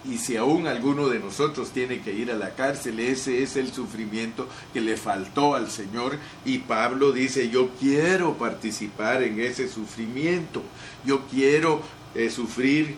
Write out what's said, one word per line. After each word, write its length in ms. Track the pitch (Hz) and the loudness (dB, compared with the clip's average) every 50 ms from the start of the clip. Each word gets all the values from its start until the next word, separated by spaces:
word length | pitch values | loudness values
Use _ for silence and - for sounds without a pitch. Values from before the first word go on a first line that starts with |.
| - | -8
y 140 | 135 120 113 | -6 -6 -4
si 180 | - - 117 | -2 -2 0
aún 300 | 110 117 139 160 175 170 | 2 4 4 4 4 2
alguno 440 | 147 120 117 120 143 143 147 143 131 | 0 -2 0 2 2 2 4 2 2
de 100 | 117 107 | 2 0
nosotros 500 | 98 98 - - 147 143 147 131 110 - | -2 -6 -2 0 0 0 0 -2 -6 -4
tiene 320 | - 131 123 127 123 104 | -2 -2 -2 -2 -2 -4
que 100 | - 110 | -4 -4
ir 200 | 98 107 120 123 | -4 -2 -2 -2
a 40 | 113 | -2
la 200 | 107 98 92 - | -2 -4 -4 -2
cárcel, 440 | - 131 139 143 139 - 123 113 113 | 0 0 0 0 -2 -4 -4 -4 0
ese 440 | 117 127 131 131 - 135 123 123 135 | 0 0 0 0 0 0 2 2 0
es 120 | 131 - | 0 0
el 160 | 139 127 113 | -2 -2 -2
sufrimiento 760 | - 127 120 101 113 107 113 104 107 113 113 113 110 - - - - - - - - | -4 -6 -8 -6 -6 -6 -6 -4 -4 -4 -4 -4 -4 -6 -8 -8 -10 -14 -16 -8 -4
que 80 | 123 | -2
le 160 | 110 110 107 107 | 0 0 0 -2
faltó 560 | - 107 98 98 92 95 - 143 143 147 139 | -2 -2 -2 -2 -4 -4 0 2 4 4 4
al 160 | 123 110 110 | 2 0 -4
Señor. 480 | - 113 101 98 107 120 123 135 147 147 - - - - - | -6 -8 -8 -6 -6 -4 -2 -2 -4 -6 -8 -12 -16 -6 -2
Y 140 | 135 131 127 | -2 -2 -2
Pablo 540 | - - 117 110 113 123 127 131 139 139 | 0 0 0 2 2 2 2 4 4 4
dice, 380 | 127 127 131 127 131 139 120 113 | 6 4 2 2 2 0 0 2
"Yo 200 | 117 127 127 127 - - | 4 4 2 2 0 0
quiero 540 | 131 139 139 147 160 175 190 185 175 156 - | 2 4 4 6 4 4 4 4 4 2 0
participar 880 | - 120 110 95 - - 110 104 - 107 98 - - 107 113 127 131 | 0 -2 -2 -2 -4 -4 -6 -6 -6 -8 -8 -6 -2 0 0 2 2
en 180 | 123 113 107 110 | 2 0 0 -2
ese 300 | 120 127 123 135 127 123 | -2 -2 -2 -4 -4 -4
sufrimiento. 960 | - 113 107 - - 117 113 110 123 135 156 170 180 180 160 - - 120 95 - - - - - - - - | -6 -8 -10 -10 -8 -8 -8 -6 -4 -2 0 0 0 0 -2 -4 -8 -8 -8 -8 -14 -16 -16 -16 -16 -6 0
Yo 160 | 135 139 131 131 - | 0 0 0 0 -2
quiero, 540 | 127 131 135 139 147 156 160 165 151 147 - - - - - - - | 0 4 6 6 6 6 6 4 2 0 -2 -8 -14 -18 -18 -8 -2
eh, 160 | 113 113 113 | 0 0 0
sufrir 640 | - 127 117 107 - 127 127 135 143 156 156 147 139 | 0 -2 -6 -4 -2 0 2 4 4 4 2 0 -4